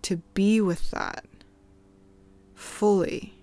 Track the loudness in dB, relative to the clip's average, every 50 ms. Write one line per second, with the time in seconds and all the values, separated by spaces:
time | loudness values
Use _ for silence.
0 | -4 -4 -6 -6 -6 _ _ 2 4 4 4 4 2 2 0 0 -2 -2 -2 -4
1 | -6 -6 -8 -12 -16 -18 -20 -20 -20 -20 _ _ _ _ -20 _ _ _ _ _
2 | _ _ _ -20 -20 -20 -20 -20 _ -20 -20 -18 -16 -14 -6 0 2 4 4 4
3 | 2 0 -4 -8 -10 -12 -20 -20